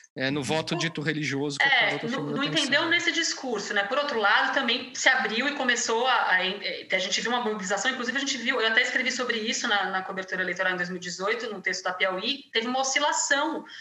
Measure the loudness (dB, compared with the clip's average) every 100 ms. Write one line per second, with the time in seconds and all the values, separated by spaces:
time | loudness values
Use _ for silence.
0 | -14 -4 -2 0 0 0 0 -2 -2 -2
1 | -2 -2 -2 -2 -2 2 4 4 2 0
2 | -4 -4 -4 -2 0 0 2 2 2 2
3 | 2 0 -2 -2 -4 -4 -2 -2 0 0
4 | 0 2 4 4 4 2 2 -2 -4 2
5 | 4 4 2 0 -2 0 0 0 2 2
6 | 4 4 4 2 2 -2 -6 -8 -2 -2
7 | 0 0 0 0 0 -2 -2 0 0 -2
8 | -2 -2 -2 -2 0 2 4 4 2 2
9 | 0 0 -2 0 -2 -2 2 2 2 -2
10 | -4 -6 -4 -2 -2 0 0 0 -2 -6
11 | -8 -4 -2 -2 -4 -6 -4 -2 -4 0
12 | 0 0 -2 -4 -2 -2 0 0 2 2
13 | 2 2 2 2 2 -2 -8 -14